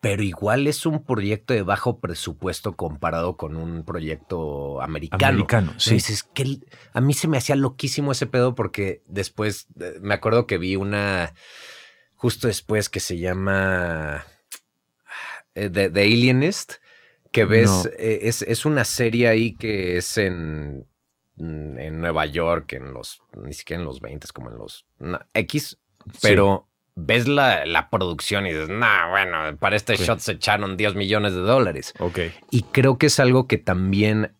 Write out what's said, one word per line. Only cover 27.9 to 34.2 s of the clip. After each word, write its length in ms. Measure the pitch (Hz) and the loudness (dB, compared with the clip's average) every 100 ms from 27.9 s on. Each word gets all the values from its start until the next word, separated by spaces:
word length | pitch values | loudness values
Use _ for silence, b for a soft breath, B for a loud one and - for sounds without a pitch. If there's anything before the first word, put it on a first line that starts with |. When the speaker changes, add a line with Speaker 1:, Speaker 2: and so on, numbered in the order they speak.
Speaker 1:
producción 560 | - 90 82 - 101 95 | -2 -2 -4 -2 -2 -2
y 60 | |
dices, 160 | 78 78 | -4 -4
"Nah, 400 | 101 120 98 85 | 0 2 2 2
bueno, 460 | 95 95 82 78 73 | 2 2 -2 -4 -2
para 180 | 98 104 | 0 0
este 200 | - 101 | 0 0
Speaker 2:
Sí. 80 | |
Speaker 1:
shot 160 | 90 - | 0 0
se 120 | - | -2
echaron 440 | 101 - 104 101 95 | -4 0 0 0 0
diez 180 | 104 | -2
millones 400 | 98 98 107 104 | 0 0 2 0
de 60 | 90 | 0
dólares". 520 | 92 131 107 73 - - | 2 4 2 -2 -10 -6
Speaker 2:
Ok. 200 | 87 87 85 - _ | -4 -2 -6 -8 _
Speaker 1:
Y 120 | 123 | -2
creo 340 | - - 131 123 | 0 2 4 4
que 100 | 151 | 2
es 140 | - | 4
algo 260 | 127 127 127 | 4 4 2
que 120 | 107 | -2
también 760 | - 90 95 98 107 107 | 0 0 2 2 2 2